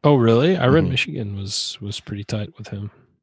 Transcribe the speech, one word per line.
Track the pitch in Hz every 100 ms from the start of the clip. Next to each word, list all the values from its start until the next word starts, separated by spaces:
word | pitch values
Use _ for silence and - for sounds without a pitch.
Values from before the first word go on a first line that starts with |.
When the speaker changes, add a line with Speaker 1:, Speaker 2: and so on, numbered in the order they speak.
Speaker 1:
Oh, | 151 143
really? | 113 113 156 185
I | 123
read | 147
Speaker 2:
Mm-hmm. | -
Speaker 1:
Michigan | 131 - 151 104 101
was, | 98 - - -
was | 101 104
pretty | - 101
tight | 101 110 104 -
with | 107
him. | 101 104 _ _ _